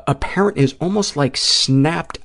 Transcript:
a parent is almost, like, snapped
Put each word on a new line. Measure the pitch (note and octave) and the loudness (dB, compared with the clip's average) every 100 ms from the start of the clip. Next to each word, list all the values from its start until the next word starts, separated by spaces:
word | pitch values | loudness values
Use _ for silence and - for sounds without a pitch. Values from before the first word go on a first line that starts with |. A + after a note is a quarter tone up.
| - | 0
a | |
parent | - - F#3 G3+ - | -2 -2 0 0 2
is | C3+ - | 0 0
almost, | E3+ G#3 G3 D3 | -2 0 -2 0
like, | C3+ - | -2 0
snapped | - - - C3+ D3 E3+ - - | 0 0 2 4 4 0 -6 -12